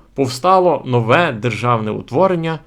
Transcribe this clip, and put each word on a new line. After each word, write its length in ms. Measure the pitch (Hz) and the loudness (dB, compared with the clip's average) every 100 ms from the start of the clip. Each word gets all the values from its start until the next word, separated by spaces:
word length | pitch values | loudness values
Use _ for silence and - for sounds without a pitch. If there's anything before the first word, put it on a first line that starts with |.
| - | -16
повстало 680 | - 131 - 180 190 180 147 131 | -4 -4 -2 2 4 4 0 0
нове 460 | 123 113 143 170 | 0 2 2 2
державне 580 | 117 120 104 120 117 107 | -2 -4 -2 0 0 -2
утворення, 680 | 107 101 123 190 175 160 160 | -6 -4 0 0 0 -4 -6